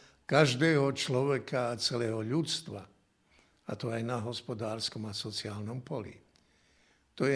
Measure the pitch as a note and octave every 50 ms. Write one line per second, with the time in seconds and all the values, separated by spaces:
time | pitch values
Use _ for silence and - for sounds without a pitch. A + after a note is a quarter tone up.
0 | - - - _ _ - C3+ C#3+ D#3 C#3 B2 B2 D3 E3 D#3+ C#3+ C#3 C#3 C3+ -
1 | - - C3+ B2+ C3+ C#3+ C#3 B2+ - - - B2+ B2 A#2+ A#2+ G#2+ - - C3 A#2+
2 | A#2 A2+ A2+ A2+ A2 A2 B2+ D#3+ D#3+ D#3+ - - - - G#2 G2+ F#2 - _ _
3 | _ _ _ _ _ _ _ - _ _ _ _ _ - - - - A#2+ A2+ A#2
4 | A2+ A#2 B2 A#2 G#2+ A#2+ A#2+ - - - B2 G#2+ A#2 G#2+ G#2+ A2+ G#2+ - - A2+
5 | G#2+ G#2+ G#2 - - A2 G2+ - - G#2+ G2+ G#2+ G#2 G#2 A#2+ C3 B2 - D#3 B2+
6 | G2+ F2 F2+ - - _ _ _ _ _ _ _ _ _ _ _ _ _ _ _
7 | _ _ _ - - C3+ C#3